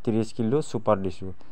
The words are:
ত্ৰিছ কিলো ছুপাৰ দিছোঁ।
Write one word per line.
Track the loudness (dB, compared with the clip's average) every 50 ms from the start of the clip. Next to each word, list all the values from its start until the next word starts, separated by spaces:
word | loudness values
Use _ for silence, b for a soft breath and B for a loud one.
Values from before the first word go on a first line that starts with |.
| -2
ত্ৰিছ | 0 2 2 0 0 -2
কিলো | -2 0 2 2 2
ছুপাৰ | 0 0 -4 0 4 4 4 4
দিছোঁ। | 2 -2 -4 -4 -6 -6 -6 -6 b b